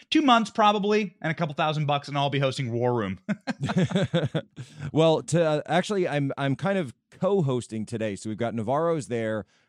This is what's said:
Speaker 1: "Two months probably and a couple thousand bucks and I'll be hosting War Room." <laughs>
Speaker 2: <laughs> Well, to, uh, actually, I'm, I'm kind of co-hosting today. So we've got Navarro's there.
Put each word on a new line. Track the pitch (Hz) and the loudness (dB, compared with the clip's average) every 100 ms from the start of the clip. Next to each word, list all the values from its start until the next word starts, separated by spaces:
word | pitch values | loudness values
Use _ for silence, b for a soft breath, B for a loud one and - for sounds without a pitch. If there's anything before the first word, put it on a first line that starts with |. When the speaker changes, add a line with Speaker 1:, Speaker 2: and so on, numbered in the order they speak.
| B | B
Speaker 1:
"Two | 311 | 2
months | 285 233 214 | 6 4 4
probably | - 208 208 202 214 202 - | 2 4 4 2 0 0 -4
and | 156 | -6
a | |
couple | 160 165 147 | -2 -4 -2
thousand | 156 151 147 | -2 0 0
bucks | 143 139 | -2 -2
and | 143 | -2
I'll | 139 | 0
be | 135 | 0
hosting | 135 131 127 | 0 -2 -4
War | 117 123 | -2 0
Room." | 120 98 95 | 0 -2 -4
<laughs> | - 202 - - | -6 -8 -6 -6
Speaker 2:
<laughs> | 143 170 165 190 185 170 147 160 - - 123 B 147 | -2 0 0 0 0 -2 -2 -4 -8 -14 -18 B -4
Well, | 143 160 147 | 2 4 4
to, | - 165 160 | 2 2 2
uh, | 151 - | 0 0
actually, | 165 190 202 165 | 0 0 0 0
I'm, | 143 139 - | 0 -2 -2
I'm | 139 135 | -2 0
kind | 170 196 | 0 -2
of | 139 - _ - | -2 -8 _ -4
co-hosting | 185 202 139 127 - 110 104 | 0 2 2 0 -2 -6 -6
today. | 117 110 98 | -4 -4 -4
So | 110 | -6
we've | 104 | -4
got | 117 113 | -2 -2
Navarro's | 107 143 165 165 120 | -2 0 0 -2 -2
there. | 117 110 110 - _ | -4 -2 -4 -6 _